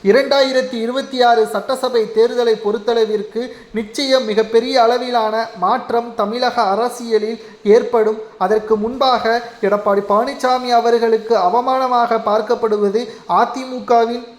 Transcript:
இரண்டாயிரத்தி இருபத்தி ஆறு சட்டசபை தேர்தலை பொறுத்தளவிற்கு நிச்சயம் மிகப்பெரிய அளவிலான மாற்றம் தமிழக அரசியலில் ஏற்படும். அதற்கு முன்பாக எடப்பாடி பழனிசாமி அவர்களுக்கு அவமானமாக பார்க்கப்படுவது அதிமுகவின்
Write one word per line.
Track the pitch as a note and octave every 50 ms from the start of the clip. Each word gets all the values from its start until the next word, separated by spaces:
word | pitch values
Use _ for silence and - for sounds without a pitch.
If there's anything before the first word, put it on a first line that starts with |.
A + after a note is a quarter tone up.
| -
இரண்டாயிரத்தி | G3 G#3+ C4+ C#4 C4+ C#4 C#4 C4+ C4 B3+ B3+ B3+ B3+ B3
இருபத்தி | A3+ A3+ A#3 B3 C4+ C4+ - C4 B3+
ஆறு | B3 A#3+ A#3 A3+ A3
சட்டசபை | G#3 G#3+ G3+ G3+ - C4 C4 C4 B3+ A#3 A#3 A3 - -
தேர்தலை | G#3+ A3+ A#3+ B3+ B3 A#3+ A#3 A3 G#3+ G#3
பொறுத்தளவிற்கு | G#3 G#3 A#3 G#3 A#3+ A#3 A#3 A3 G#3 G#3+ G#3 G3+ - - A3 B3 A#3+ - - - -
நிச்சயம் | - G#3+ A3+ G#3 - - C#4+ C4 C4 C4 A#3+
மிகப்பெரிய | A3 G3+ G#3+ A3 G#3+ - A3+ A#3+ C4 C4+ B3+
அளவிலான | A3+ A#3 B3 B3 B3+ B3 B3 A#3 A3 G#3+ G#3+ A3 A3+ A3+ - F#3+
மாற்றம் | F3 F#3+ A#3 B3 B3 - A#3 A#3 A#3 A#3+ A3
தமிழக | - G#3 G#3 A3+ B3 B3 B3+ B3+ B3
அரசியலில் | A3+ F#3+ G3 G#3 A#3+ B3 B3 - A#3+ A#3 A3 G#3+ G#3 A3 A#3 A3+ - - - - -
ஏற்படும். | G3+ G#3+ A#3+ G#3 - - A#3 G#3+ G#3+ A3 A3 - - -
அதற்கு | - F#3+ F#3 G#3+ G#3+ G#3+ - A3
முன்பாக | G#3 G#3 A#3 B3+ C4 C#4 C4 B3 A3 - A3+ A#3 A#3+ A#3 - - -
எடப்பாடி | - F#3+ G3+ G3+ - G#3 G3+ G3+ G3+ -
பழனிசாமி | G3+ G#3+ A#3+ C4+ C4+ - - B3+ B3+ B3+ B3 B3
அவர்களுக்கு | A#3+ A#3 A#3 A#3 A#3 A#3 A#3 A3+ A3+ A3 G#3+ - A#3
அவமானமாக | G3+ F3+ F3+ F#3 A#3+ B3 C4 C4 C4 C4 B3+ B3+ A#3+ A#3+ A#3 A#3 A3 -
பார்க்கப்படுவது | A3 G#3 A3+ A3 - A#3+ A3+ A#3 A3 G#3+ G#3 G#3 G3+ G3 A#3 A#3+ A3+ - - - -
அதிமுகவின் | F3 F#3+ A#3+ A#3 - C4 C4 B3+ B3+ B3 G3+ B3 A#3+ A#3 A3+ A3+ A#3+ B3 - - -